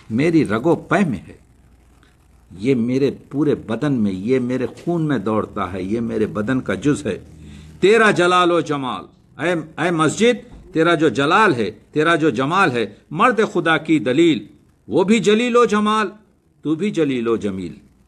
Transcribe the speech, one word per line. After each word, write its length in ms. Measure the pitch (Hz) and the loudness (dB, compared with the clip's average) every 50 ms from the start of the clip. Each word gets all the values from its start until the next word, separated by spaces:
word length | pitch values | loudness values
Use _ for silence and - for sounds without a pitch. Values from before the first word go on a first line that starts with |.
| - - | -12 -6
मेरी 320 | 110 113 147 170 170 160 127 | -2 0 0 2 2 2 2
रगो 300 | 92 101 110 123 170 160 - - | 2 0 0 2 0 0 0 0
पै 200 | - 156 175 202 | -2 0 0 2
में 140 | 160 113 85 | 0 -2 -6
है, 200 | - - - - _ _ _ _ _ _ _ _ _ _ _ _ _ _ _ _ _ _ _ _ _ _ | -8 -16 -20 -20 _ _ _ _ _ _ _ _ _ _ _ _ _ _ _ _ _ _ _ _ _ _
ये 240 | - 87 98 131 139 | -16 -6 -2 0 0
मेरे 360 | 123 113 120 127 135 139 131 - - - - - | 0 0 -2 0 0 0 0 -2 -4 -14 -10 -4
पूरे 220 | 139 156 151 123 - - | -2 0 0 0 -2 -2
बदन 280 | - 110 113 147 147 139 | -8 -6 -4 -2 -2 0
में, 160 | 123 107 101 92 | 0 0 -2 -2
ये 260 | 92 95 113 131 131 | -4 -2 -2 -2 -2
मेरे 260 | 123 120 127 127 120 117 | -2 -2 -4 -4 -6 -6
खून 340 | - - - - 175 170 156 | -8 -10 -6 -4 -2 -2 -2
में 200 | 151 143 117 92 | -2 -2 -2 -2
दौड़ता 400 | 110 107 107 95 - - 104 98 | -2 -2 -2 -2 -4 -6 -8 -8
है, 180 | 90 92 95 90 | -6 -6 -8 -6
ये 160 | 95 104 120 117 | -4 -4 -4 -4
मेरे 240 | 113 113 110 107 92 | -4 -2 -2 -2 -2
बदन 320 | 80 101 104 110 131 131 | -2 -6 -4 -2 -2 -4
का 140 | - - 98 | -2 -4 -6
जुज 260 | 92 92 147 143 - - | -4 -2 -2 -2 -2 -4
है। 80 | 113 90 - - - - - - - - - - - - - - | -6 -8 -8 -10 -18 -20 -20 -20 -20 -20 -20 -20 -20 -10 0 2
तेरा 280 | 180 214 226 220 208 190 | 4 4 6 4 4 4
जलाल 400 | 147 175 175 180 180 180 170 175 | 4 2 2 4 4 2 4 2
व 80 | 170 156 | 0 0
जमाल, 460 | 147 151 143 135 127 110 90 76 - - _ _ _ _ - | -2 -6 -6 -4 -6 -8 -8 -12 -14 -20 _ _ _ _ -6
ऐ, 180 | 135 170 180 165 - - - - | -4 -4 -2 -4 -6 -10 -8 -4
ऐ 120 | 147 175 | -2 -2
मस्जिद, 560 | 175 160 160 151 143 156 202 240 247 - - - - - - - - | 0 2 0 0 2 2 2 2 2 2 -4 -16 -20 -20 -20 -8 -2
तेरा 200 | 156 160 170 170 | 0 2 2 2
जो 160 | 160 160 151 | 2 2 0
जलाल 440 | 107 110 139 147 175 202 220 202 156 | 2 0 0 2 4 4 4 4 2
है, 160 | 120 110 92 - - _ _ - | 0 -2 -6 -6 -10 _ _ -2
तेरा 220 | 147 151 165 170 | 0 2 2 2
जो 140 | 165 156 160 120 | 2 2 0 0
जमाल 380 | 110 131 139 170 190 196 160 | 0 -2 0 2 2 2 2
है, 140 | 123 120 113 101 - - _ _ - | 2 0 -2 -4 -6 -14 _ _ -4
मर्द 280 | 160 214 254 240 202 214 | 0 2 2 2 2 -2
खुदा 320 | - - 190 160 165 160 151 | 0 0 -2 0 0 0 0
की 200 | 156 160 160 151 | 0 0 0 0
दलील, 480 | 107 123 127 143 170 170 147 104 - - - _ _ _ _ _ _ - | 2 0 2 4 4 4 4 0 -4 -10 -20 _ _ _ _ _ _ -2
वो 160 | 98 147 196 | 0 0 2
भी 160 | 185 214 233 | 4 2 2
जलील 360 | 175 185 208 214 247 247 233 | 4 2 2 2 2 2 4
व 80 | 240 240 | 2 2
जमाल, 460 | 226 202 214 208 214 214 220 214 190 - - _ _ _ _ _ _ _ _ _ | 4 2 0 0 0 0 -2 -2 -4 -6 -14 _ _ _ _ _ _ _ _ _
तू 100 | 147 156 | -4 -4
भी 140 | 151 180 214 | -2 -2 -4
जलील 380 | - 165 160 143 131 127 113 117 | 0 0 0 0 0 -2 0 0
व 80 | 113 104 | -2 0
जमील, 380 | 90 101 95 95 92 82 - - - _ _ _ _ | -2 -4 -6 -6 -8 -10 -12 -16 -20 _ _ _ _